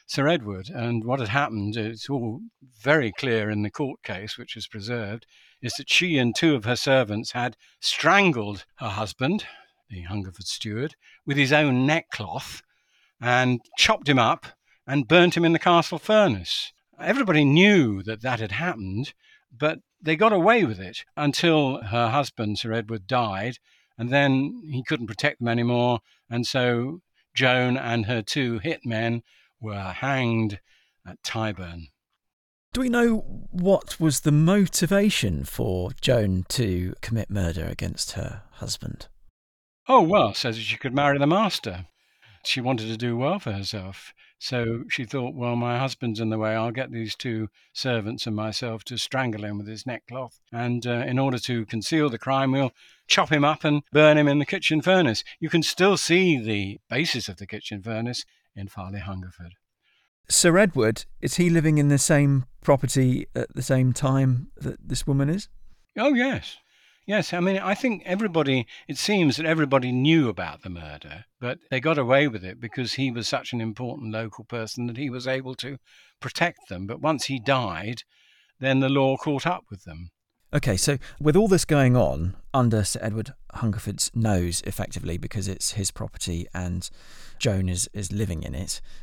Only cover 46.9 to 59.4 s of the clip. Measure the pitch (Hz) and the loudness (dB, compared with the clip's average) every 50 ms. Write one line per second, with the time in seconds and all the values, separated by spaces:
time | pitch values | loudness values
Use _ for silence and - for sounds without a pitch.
46.9 | 120 113 113 107 - - - 127 113 110 110 104 - _ _ _ _ - - 131 | -8 -8 -8 -8 -8 -8 -8 -6 -4 -4 -6 -8 -10 _ _ _ _ -6 -2 -2
47.9 | 120 113 101 104 117 - - 120 107 104 107 110 104 - 131 120 113 110 - - | -2 -2 -2 -4 -6 -6 -6 -4 -4 -4 -4 -4 -6 -6 -6 -6 -8 -8 -10 -10
48.9 | 123 110 - - - 131 131 120 107 104 104 104 104 101 101 104 110 107 - 131 | -8 -8 -6 -4 -2 -2 -2 -2 -4 -6 -6 -8 -8 -8 -8 -10 -12 -12 -10 -10
49.9 | 120 110 - - 120 131 127 - - _ _ _ 120 117 120 120 123 120 113 123 | -10 -12 -12 -14 -12 -12 -12 -12 -14 _ _ _ -8 -6 -2 -2 -2 -2 -2 -2
50.9 | 120 117 127 - 123 131 135 135 127 117 - - 123 117 110 - - 113 101 - | -2 -2 -2 -2 0 0 0 0 0 -2 -2 -2 -2 -2 -4 -4 -6 -6 -4 0
51.9 | 165 160 151 147 117 113 - 131 135 135 139 131 131 139 135 123 - _ _ _ | 2 2 2 2 0 -4 -4 -2 0 2 2 2 2 2 0 0 -2 _ _ _
52.9 | _ _ _ - - - 170 - 156 147 143 147 156 - - 151 147 147 - _ | _ _ _ 0 2 2 4 4 4 4 4 4 2 2 0 0 0 0 0 _
53.9 | - 156 151 151 151 151 147 143 143 147 143 - - 185 - - 151 156 - 175 | 6 8 8 10 8 8 6 6 4 2 2 0 -2 -2 0 0 0 2 4 4
54.9 | 190 185 170 123 107 - - - - - 165 156 - 170 147 - - - 180 202 | 4 6 6 4 2 0 -4 -10 -10 -8 -4 0 2 2 2 0 2 4 4 4
55.9 | 196 - - - 165 180 190 180 156 127 110 113 107 101 98 98 101 - _ _ | 4 4 2 4 4 4 6 4 4 2 0 0 -2 -2 -2 -4 -6 -8 _ _
56.9 | 120 127 147 156 - 123 - - 95 - 101 - - 104 - - 107 101 92 113 | -4 -2 -2 -2 -2 -4 -6 -8 -10 -12 -14 -12 -12 -12 -10 -10 -10 -10 -8 -6
57.9 | 110 110 117 120 123 - - - _ _ _ _ _ 104 98 98 - - 92 95 | -6 -4 -4 -6 -6 -8 -10 -14 _ _ _ _ _ -14 -14 -12 -12 -12 -12 -10
58.9 | 101 101 82 98 95 92 92 92 - - | -10 -10 -10 -8 -10 -10 -10 -12 -14 -18